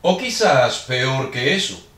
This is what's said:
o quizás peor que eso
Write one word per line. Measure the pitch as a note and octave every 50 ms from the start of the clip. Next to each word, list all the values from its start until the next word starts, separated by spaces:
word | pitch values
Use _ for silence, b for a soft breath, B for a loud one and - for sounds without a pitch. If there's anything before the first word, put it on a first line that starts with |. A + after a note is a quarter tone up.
o | - F3 F#3
quizás | - B3+ B3 A3+ - A3 F#3 C#3 C3 B2 - - -
peor | - - B2+ B2+ B2+ C3 C3 C3 B2 -
que | - B2 B2+ C#3+ F3
eso | G3 F#3+ - F#2 - - - _